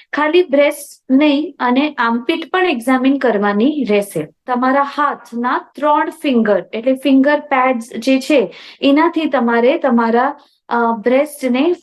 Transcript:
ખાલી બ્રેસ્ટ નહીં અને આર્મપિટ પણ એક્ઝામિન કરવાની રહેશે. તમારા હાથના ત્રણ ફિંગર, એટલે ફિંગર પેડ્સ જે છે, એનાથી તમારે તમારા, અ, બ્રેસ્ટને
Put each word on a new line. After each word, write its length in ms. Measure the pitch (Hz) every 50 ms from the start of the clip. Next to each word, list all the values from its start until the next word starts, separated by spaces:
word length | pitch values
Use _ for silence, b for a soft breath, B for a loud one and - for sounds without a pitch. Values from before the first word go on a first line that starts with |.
| B B -
ખાલી 300 | 285 302 311 320 359 359
બ્રેસ્ટ 680 | 359 247 285 285 302 294 - - - - _ _ -
નહીં 440 | 262 269 302 302 277 285 320 359 - -
અને 360 | - 247 247 262 294 302 294 -
આર્મપિટ 540 | 233 233 233 240 247 - 330 330 330 -
પણ 140 | - 370 370
એક્ઝામિન 520 | 359 302 233 226 262 262 254 254 269 285 269
કરવાની 680 | 269 240 214 202 202 208 202 202 226 294 302 302 240
રહેશે. 440 | 196 208 202 202 - - 165 151 - _ _ -
તમારા 360 | - 254 240 254 262 269 277
હાથના 920 | 285 277 - 285 294 277 240 - - - 233 233 240 247 285 339 339 _ -
ત્રણ 340 | - 277 294 294 311 311 311
ફિંગર, 560 | 330 - - 302 254 233 220 208 202 180 175 - -
એટલે 200 | 220 226 262 262
ફિંગર 460 | 262 - 277 269 269 262 285 294 294
પેડ્સ 540 | 294 - 277 262 254 262 262 226 226 - - 226
જે 220 | 233 269 262 262
છે, 360 | 262 - 302 269 202 175 B B B B B B
એનાથી 440 | - 277 277 302 320 339 330 320 320
તમારે 520 | 277 269 262 240 233 233 233 233 254 311 339
તમારા, 640 | - 269 240 233 233 226 226 240 262 285 294 b b b b b _ -
અ, 220 | - 233 233 226 226 208
બ્રેસ્ટને 800 | 196 247 254 262 294 302 - - 262 254 240 254 285 349 349 -